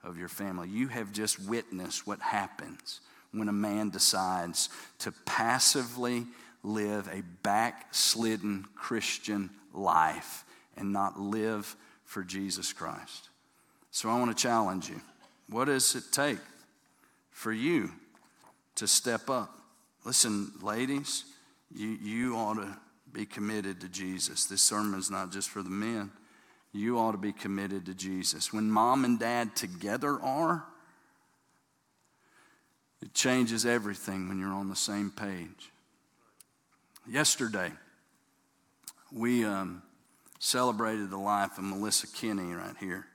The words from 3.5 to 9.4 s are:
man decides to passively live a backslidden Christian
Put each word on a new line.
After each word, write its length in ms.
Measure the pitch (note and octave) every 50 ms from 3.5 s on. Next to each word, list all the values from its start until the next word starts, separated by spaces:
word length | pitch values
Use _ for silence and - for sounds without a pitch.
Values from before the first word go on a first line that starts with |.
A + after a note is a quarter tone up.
man 380 | G2+ G2+ G#2 G#2 G2+ G#2+ G#2+ G2+
decides 800 | F#2 G2 - - - F#2+ F#2 F#2 F#2 F2+ F2 F2 E2 - - - - - - - - _
to 140 | - G#2+ F#2 - -
passively 1000 | - - - A#2 A#2 B2 B2+ - - - D3 B2+ A#2 A#2+ B2+ B2 B2 B2 A#2+ A#2+ A#2+ - - - - - _
live 460 | - G2+ G#2+ G#2+ G#2 G#2 G#2 G#2 F#2+ F#2+
a 140 | D#2+ G2 F#2+ F2 E2+ F#2+
backslidden 1200 | - G#2 G2+ G#2+ A2+ A#2+ - - - - - - - - - A2+ A2+ A2 A2 G#2 F2 G#2 G2+ G2 F#2+ - -
Christian 760 | - - - B2 A2 - - - - - - G#2 G2+